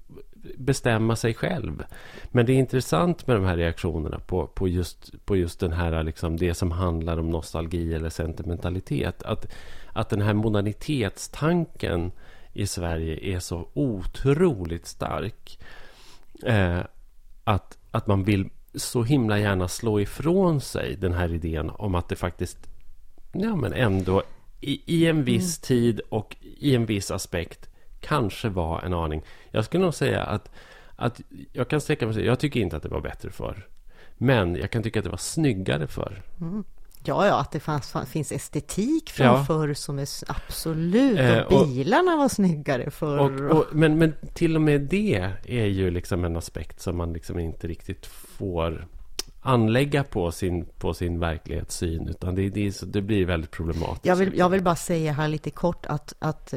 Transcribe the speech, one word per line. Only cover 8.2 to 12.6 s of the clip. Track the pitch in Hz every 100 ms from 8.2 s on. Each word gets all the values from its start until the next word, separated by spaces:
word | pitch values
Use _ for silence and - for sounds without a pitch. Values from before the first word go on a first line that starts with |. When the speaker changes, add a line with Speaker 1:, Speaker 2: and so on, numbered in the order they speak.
| 82 - 82 85 87 90 - 143 85 -
Speaker 1:
Att, | - 107 - - - - -
att | - 113
den | 104
här | 104
modernitetstanken | 104 110 104 101 104 - 143 98 - - - 151 175 160 - - 87 85 - - - -
i | -